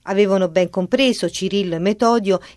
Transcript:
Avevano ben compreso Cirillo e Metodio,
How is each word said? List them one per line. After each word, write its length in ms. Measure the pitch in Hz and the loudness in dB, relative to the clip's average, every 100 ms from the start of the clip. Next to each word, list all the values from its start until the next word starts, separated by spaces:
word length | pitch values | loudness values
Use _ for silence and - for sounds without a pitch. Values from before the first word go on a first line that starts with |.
Avevano 460 | - 196 202 190 180 | -6 0 2 2 0
ben 200 | 175 175 | 0 0
compreso 600 | 190 185 254 269 240 170 | -2 -2 2 2 0 -4
Cirillo 460 | - 190 202 180 165 | -4 -4 -2 -2 -2
e 20 | |
Metodio, 640 | 190 214 233 233 196 180 - | -2 0 2 2 0 -2 -4